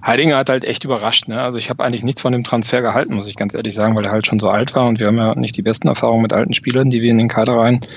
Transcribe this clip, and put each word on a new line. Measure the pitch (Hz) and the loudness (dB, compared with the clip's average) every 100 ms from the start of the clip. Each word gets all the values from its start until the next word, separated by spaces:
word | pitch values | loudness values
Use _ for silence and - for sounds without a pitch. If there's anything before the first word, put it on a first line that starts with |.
Heidinger | - 123 156 139 | 0 2 4 2
hat | 135 | 2
halt | 131 - | -2 -2
echt | 123 | -6
überrascht, | 139 117 107 - - | -4 -4 0 -2 -2
ne? | 113 | -4
Also | 127 120 | -4 -6
ich | - | -6
hab | 123 | -4
eigentlich | 131 120 | -2 -2
nichts | 123 135 | -4 -2
von | 127 | -2
dem | 123 | -2
Transfer | 117 120 110 123 | 0 -2 0 0
gehalten, | 117 123 - | 0 0 -2
muss | 104 101 | -4 -6
ich | - | -6
ganz | 104 | -6
ehrlich | - 110 | -4 -6
sagen, | 101 107 110 | -2 0 2
weil | |
er | 101 | 0
halt | 110 104 | -2 0
schon | 107 | 0
so | 98 | 2
alt | 104 131 | 0 0
war | 135 120 | 0 2
und | 113 | 2
wir | 104 | 2
haben | 117 | 2
ja | 110 | 2
nicht | 127 117 - | 0 -4 -2
die | |
besten | 107 110 151 | -2 0 0
Erfahrungen | - 117 113 | 0 2 2
mit | 113 | 2
alten | 104 - | 0 0
Spielern, | 117 127 127 131 | -2 -2 0 2
die | 120 | 2
wir | 117 | 2
in | 113 | 4
den | 117 | 2
Kader | - 113 117 | 2 2 4
rein | 113 127 - | 4 2 -2